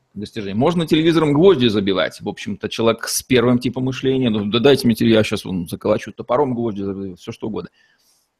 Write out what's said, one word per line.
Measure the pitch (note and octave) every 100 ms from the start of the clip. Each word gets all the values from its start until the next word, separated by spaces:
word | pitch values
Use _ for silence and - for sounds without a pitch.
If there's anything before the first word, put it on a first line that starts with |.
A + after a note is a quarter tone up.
| _
достижению. | - G#2 A2+ G2 G2+
Можно | C#3+ F3 D#3+
телевизором | D#3+ D#3+ D#3+ D#3
гвозди | C#3+ F#3+ D#3 B2
забивать. | G#2 F#2+ F2+ D2 -
В | G2+
общем-то, | F#2+ - G2 G2+
человек | - A2+ A2+ -
с | -
первым | - B2+ A#2+ B2
типом | B2+ B2+
мышления, | C3 B2+ C3 C3 B2
ну, | G#2+ G#2
да | A#2
дайте | C3 C3 A#2+
мне | A2
телевизор, | A#2+ A2
я |
щас | G#2 G2+ -
вон | F#2 E2+
заколочу | G2 G#2 G#2+ -
топором | G#2 G#2+ B2 C#3
гвозди, | A#2+ A#2 G2+
забью, | G2 G2 G2 F2+
всё | -
что | - -
угодно. | F#2+ F2 _ _ _ _ _ _ _